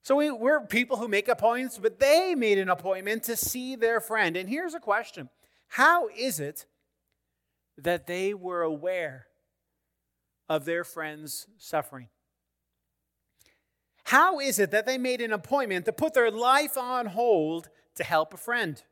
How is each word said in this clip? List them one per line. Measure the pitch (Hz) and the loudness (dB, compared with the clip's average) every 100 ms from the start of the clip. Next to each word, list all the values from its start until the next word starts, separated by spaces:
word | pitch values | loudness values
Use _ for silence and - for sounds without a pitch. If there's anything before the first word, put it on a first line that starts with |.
So | - 277 | 2 2
we, | 294 | 2
we're | 240 240 302 | 0 2 2
people | 226 226 247 240 | 2 -2 0 -4
who | 226 | 0
make | 202 208 | 0 0
appointments, | 240 214 240 262 208 | 2 2 0 -4 -4
but | 220 - | -4 2
they | 277 320 370 320 | 6 6 4 2
made | 220 196 | 2 2
an | 185 | 4
appointment | 180 180 190 196 220 | 0 0 -2 -2 -4
to | - 233 | -4 -4
see | - 254 254 262 | -4 -4 -8 0
their | 226 226 | 2 2
friend. | 220 220 180 170 | 0 0 2 0
And | 185 | -4
here's | 285 359 | -4 -4
a | 320 | -6
question. | - 202 226 - 127 _ _ _ _ | -2 -2 -2 -14 -16 _ _ _ _
How | - 285 349 247 | 4 6 6 0
is | 196 254 156 | -4 -4 -4
it | 143 - - _ _ _ _ _ _ _ _ _ _ - | -8 -10 -20 _ _ _ _ _ _ _ _ _ _ -6
that | 151 175 - | -2 -2 -4
they | 180 190 | -4 -4
were | 202 180 175 | -4 -6 -2
aware | 160 151 170 185 160 131 _ _ _ _ _ _ _ _ _ _ _ _ _ | -2 -2 -4 -4 -6 -10 _ _ _ _ _ _ _ _ _ _ _ _ _
of | 156 | -4
their | 143 170 165 | -2 -6 -6
friend's | 170 156 151 156 - - _ | -10 -12 -12 -12 -14 -14 _
suffering? | - 156 143 135 120 _ _ _ _ _ _ _ _ _ _ _ _ _ _ _ _ _ _ _ - | -6 -4 -4 -14 -20 _ _ _ _ _ _ _ _ _ _ _ _ _ _ _ _ _ _ _ 2
How | 262 349 320 | 4 6 2
is | 277 208 | -2 0
it | 190 | 2
that | 208 220 | 0 -2
they | 262 | -4
made | 254 247 | -2 -4
an | 233 | -2
appointment | 214 - 277 240 180 | -4 -2 -2 0 -2
to | 220 | -4
put | - 311 | -2 0
their | 269 233 | 4 2
life | 220 240 269 294 269 | 2 4 4 2 -4
on | 247 254 226 | -2 -2 -4
hold | 185 240 190 156 165 - _ _ - | 0 4 4 2 -4 -10 _ _ -10
to | 170 | 0
help | 165 160 | 0 0
a | - | -6
friend? | - 240 190 135 _ | -6 -4 -4 -8 _